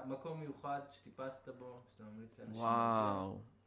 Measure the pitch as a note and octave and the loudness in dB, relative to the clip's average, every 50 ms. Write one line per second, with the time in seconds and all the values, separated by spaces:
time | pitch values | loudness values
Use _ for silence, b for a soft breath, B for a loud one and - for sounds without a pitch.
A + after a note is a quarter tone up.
0 | C3 C3 C3+ C3+ - E3 D#3+ D#3 D3+ D3 C#3 - - C#3+ C#3+ C#3 C#3 - - - | -4 -4 -4 -4 -4 -4 -4 -4 -4 -6 -6 -4 -2 -2 -2 -2 -2 -6 -12 -18
1 | - - - - C3 C3+ C3 - - C3+ B2+ B2 B2+ B2+ B2 A#2 A2+ - - - | -18 -16 -8 -6 -6 -4 -6 -6 -10 -12 -12 -10 -12 -12 -12 -14 -16 -18 -18 -16
2 | G#2+ G#2+ G#2+ A2 A2+ A2+ - - A2+ A2 G#2+ A2+ A#2 A2+ A#2 A#2 A#2 A#2 A2+ A2 | -14 -12 -10 -12 -12 -12 -14 -12 -10 -8 -4 0 4 4 6 6 6 6 6 6
3 | G#2+ G#2 G2+ G2 F#2+ G2 G2 G#2 G#2+ - - - _ | 6 6 4 4 2 0 -2 -4 -8 -12 -16 -20 _